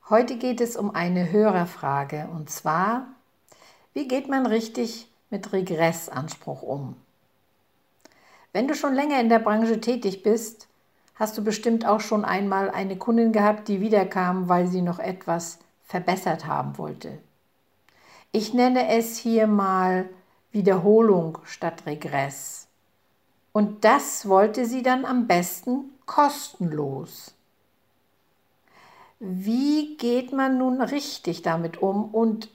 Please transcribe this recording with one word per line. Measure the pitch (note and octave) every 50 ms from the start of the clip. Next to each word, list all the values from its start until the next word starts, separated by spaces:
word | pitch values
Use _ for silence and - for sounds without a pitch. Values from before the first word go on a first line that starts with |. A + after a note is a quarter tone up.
| _ -
Heute | A3 A3 B3 - C4 A#3
geht | B3+ B3+ B3 B3
es | A#3+ A#3 -
um | - G3+ G3+ -
eine | - F3 F3 F3+ F3+ F3+ E3
Hörerfrage, | E3 G#3 G#3+ G#3+ F#3+ F3+ E3+ F3 - - - C#3 C#3 C#3 C#3+ C#3 D3+ D3+ D3+ F3 E3+
und | D#3+ D3+ C#3+
zwar, | - - - D#3 D#3 E3 F#3 G#3 A#3 B3 C4 - - _ _ _ _ _ _ _ - _ - - _ _ _ _ _
wie | C#4 D4 B3+
geht | B3+ C4+ C4+ C4+
man | C4+ C4+ C4
richtig | A3+ G#3+ A#3 A3+ - - B3+ A#3+ A3+ - - - _ _ _ _ _
mit | - G3 F#3 - -
Regressanspruch | F#3+ F#3 F3+ F3+ D#3 E3 E3 E3 - - - - C3 C#3+ D#3 - - - - C#3+ C#3 -
um? | - B2 C#3+ C#3 B2+ - - _ _ _ _ _ _ _ _ _ _ _ _ _ _ _ _ _ _ _ _ _ - _ _ _ _ _ _ _ _ _
Wenn | F#3 A#3
du | C4+ D#4
schon | D4+ - D4 C4+
länger | C4 C#4+ D4+ D4 C4
in | A#3 A3+
der | A#3 A3
Branche | G#3+ G#3 G#3+ G#3+ A3+ A3+ A3+ G#3+
tätig | A3+ A#3 B3+ A#3+ - G3+ F#3+ F#3+ -
bist, | - G#3+ A#3 A3 - - - - _ _ _ _ _ _ _ _ _ _
hast | - G#3+ G#3+ A3 -
du | G#3
bestimmt | A3 G#3 G#3 - A#3+ A3+ A3+ A3
auch | - G#3 G#3+
schon | G#3+ - A3+ G#3 G#3
einmal | - - - G3+ G3+ F#3+ G3 G3 F#3+
eine | - - G3 F#3+ F#3+
Kundin | F#3 - - A#3 A#3 A#3 A3+
gehabt, | A3 G#3+ G#3 G#3 G#3+ G#3 G#3 -
die | G3+ F#3+
wiederkam, | G3 A3+ A3 G#3 F#3+ F#3 - G3 F#3 F3+ F3+ F#3 F#3 F3+
weil | F3+ F3 F3+
sie | F3+ F3+ F#3 F3+
noch | F3 E3+ -
etwas | - - C#4 - - - E3+ E3+ F3 - - _ _ _ _ _ _
verbessert | - - F#3 F3 - F3+ G3 - F#3+ D#3+ E3 -
haben | D#3 D#3 C#3+ C3+ C#3 C#3
wollte. | - D#3 D3+ D3+ - - - - D#3 - _ _ _ _ _ _ _ _ _ _ _ _ _ _ _ _ - - - _ _ -
Ich | A3 G#3+ - -
nenne | B3 B3 B3+ B3+ B3+ B3 -
es | - A3+ A3+ A3+ -
hier | - - A#3 A3+ A3+ A3
mal | A3 G#3 G3+ G3 F#3+ F#3+ F#3+ F#3 F#3 F#3 F#3 F#3+ F#3 - - _ _ _ _ _ _
Wiederholung | _ G#3+ F#3+ G3 F#3 F#3 E3 G3+ G#3+ A3 A3+ A3 G3 F3 E3 D#3+ D#3+ - -
statt | - - - - E3+ E3 - -
Regress. | - D3 D3+ - D#3+ C#3+ C#3+ C3+ C#3 C#3 - - - - - - _ _ _ _ _ _ _ _ _ _ _ _ _ _ _ _ _ _
Und | G#3+ G#3 G#3 G#3+ - -
das | G#3+ A#3 - - - - - - G3+
wollte | F#3+ F#3+ G3+ A3 G#3+ C4 B3
sie | A3+ A#3+ C4 A#3+
dann | B3+ B3+ B3+ C4+
am | - B3+ B3+ A#3 -
besten | F#3 F3 F3 F3 - - - - B3 C#4+ - - - _ _
kostenlos. | - - - D4 C#4+ C#4+ - - - - - F3+ E3+ D3+ D3+ D3 C3+ C3+ C3+ D#3+ - - - - - _ _ _ _ _ _ _ _ _ _ _ _ _ _ _ _ _ _ _ _ _ _ _ _ _ _ _ _ _ - - - - - - - _ _ A#3
Wie | F#3+ F#3 F#3 F#3+ G3+ A3+ B3 C4+ D4 D4 D4+ D4+ D4+ D4+ -
geht | - A#3+ A#3+ B3 B3+ B3+ C4+
man | C4+ C4+ C4 C4
nun | B3+ B3+ C4 B3+ C4
richtig | B3+ - C#4 C#4+ C#4+ - - - - E3+ E3 - -
damit | F3+ E3 E3 E3+ E3 E3 - -
um | G3 G3 G3+ G#3+
und | A3 - A3 A3+ A3+ G#3+ A3 - - _